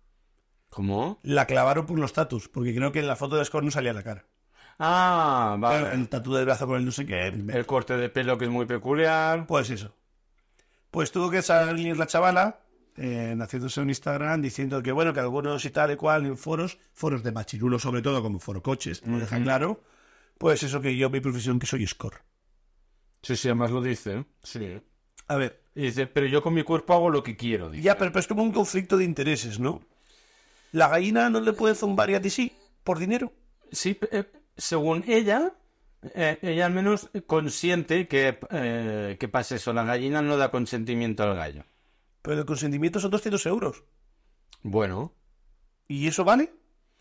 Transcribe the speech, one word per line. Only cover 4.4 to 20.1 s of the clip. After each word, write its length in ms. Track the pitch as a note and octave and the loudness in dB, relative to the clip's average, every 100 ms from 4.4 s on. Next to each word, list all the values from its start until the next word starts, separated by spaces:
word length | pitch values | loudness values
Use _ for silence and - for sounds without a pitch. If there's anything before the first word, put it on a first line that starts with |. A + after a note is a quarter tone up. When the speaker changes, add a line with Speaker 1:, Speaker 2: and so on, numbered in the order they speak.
| _ _ - - | _ _ -20 -4
Speaker 1:
Ah, 800 | D#3+ F3+ F3+ F3 D#3 B2+ A2 G#2 | 2 4 4 4 4 4 2 2
vale. 240 | A#2+ D3+ | 2 2
Speaker 2:
Pero 120 | C#3+ B2+ | 0 -2
el 140 | A#2 | -2
tatu 240 | B2+ B2 | -4 -2
del 120 | C3 C3 | 0 2
brazo 220 | B2+ C3 | 0 0
con 100 | B2+ | -2
el 80 | B2+ | -2
no 60 | |
sé 140 | B2 C#3 | -4 -4
qué. 220 | F#2 F#2 | -2 -2
Speaker 1:
El 380 | G#2 G2+ A#2+ A2+ | -4 -4 -4 0
corte 320 | C3+ A#2 B2 | -2 0 -2
de 120 | B2 | -2
pelo 280 | C3+ B2 A#2+ | -2 0 0
que 80 | A#2+ | 0
es 60 | |
muy 140 | A#2+ A#2+ | -2 -2
peculiar. 800 | A#2+ A#2 D3 D#3+ D#3+ D#3+ E3 E3 | -4 0 2 4 4 2 0 0
Speaker 2:
Pues 220 | D3 A#2+ | 0 0
eso. 240 | A2 G2+ - _ _ _ _ _ _ _ _ _ | -6 -10 -18 _ _ _ _ _ _ _ _ _
Pues 200 | F3 D3+ | -4 -2
tuvo 180 | F#3 F3 | 0 0
que 120 | F#3 | 0
salir 560 | F3+ E3 E3 E3 E3+ D#3+ | 4 4 4 0 -2 -2
la 100 | D#3+ | 0
chavala, 540 | E3 F3+ F3+ G#3 - _ _ _ - | 4 4 4 2 -2 _ _ _ -10
eh, 380 | C3 A#2+ A#2 A2+ | -6 -4 -4 -4
haciéndose 420 | A2+ B2+ B2+ C#3 | -4 -6 -4 -2
un 80 | C#3 | -2
Instagram 520 | C3 D#3+ C#3+ D3+ D#3+ | -2 -2 -2 0 0
diciendo 400 | C3+ - C#3 C3+ | -2 -4 -4 -2
que, 100 | B2+ | 0
bueno, 220 | C#3 E3 | 2 2
que 60 | C#3 | 2
algunos 460 | B2 C3+ C#3+ D3 D3 | -2 -2 -2 -4 -4
y 40 | |
tal 200 | D3 D3+ | 0 0
y 40 | C#3+ | 0
cual 300 | D#3 D#3 C#3 | 2 2 0
en 120 | C3 | -4
foros, 400 | D#3 D#3+ F3 - _ | -4 -4 -4 -8 _
foros 300 | - D#3 C3+ | -6 -2 -2
de 80 | A#2 | -2
machirulos 500 | A2 G#2+ G#2+ B2 B2 | -6 -8 -2 0 0
sobre 200 | B2 B2 | 0 -2
todo, 200 | B2+ C3+ | 0 -2
como 160 | A2 G2 | -2 -6
Foro 240 | - F#2+ | -6 -6
Coches, 380 | C3+ C3 - F2 A#2 | -4 -4 -6 -8 -4
lo 140 | A#2 | -4
deja 160 | A2+ A#2+ | -2 -2
Speaker 1:
Ujú. 80 | |
Speaker 2:
claro, 400 | B2+ C3 E3 A3 _ _ _ | 2 2 0 -4 _ _ _